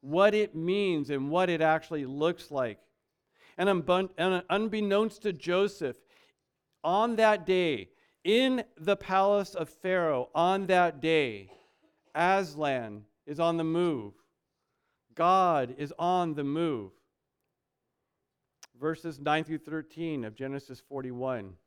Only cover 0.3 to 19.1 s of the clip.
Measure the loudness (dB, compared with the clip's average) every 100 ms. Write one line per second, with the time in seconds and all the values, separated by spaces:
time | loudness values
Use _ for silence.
0.3 | 4 -2 -2 -2 -2 0 -2 -2 -4 -2
1.3 | 0 0 2 2 2 -2 -8 -6 -2 -2
2.3 | -2 -8 -4 -4 -6 _ _ _ _ _
3.3 | _ _ -2 0 0 2 0 0 -2 0
4.3 | 0 0 -2 0 -2 0 2 0 -2 -6
5.3 | -6 -2 0 0 -2 -6 -6 _ _ _
6.3 | _ _ _ _ _ -2 2 2 4 4
7.3 | 4 2 2 2 -2 -6 _ _ _ 2
8.3 | 4 4 0 -4 -8 -2 -2 0 2 4
9.3 | 2 0 -6 -10 -6 -2 0 2 0 -2
10.3 | 0 2 2 2 4 4 2 2 2 2
11.3 | -4 -14 -20 _ _ _ _ _ 0 2
12.3 | 2 0 -2 -2 -2 -4 -12 -18 _ -12
13.3 | -2 0 0 0 0 0 -2 -6 -14 _
14.3 | _ _ _ _ _ _ _ _ 0 4
15.3 | 4 4 2 0 -6 -10 -4 0 2 0
16.3 | -2 -4 -2 -2 -2 -8 _ _ _ _
17.3 | _ _ _ _ _ _ _ _ _ _
18.3 | _ _ _ -20 _ -6 -6 -8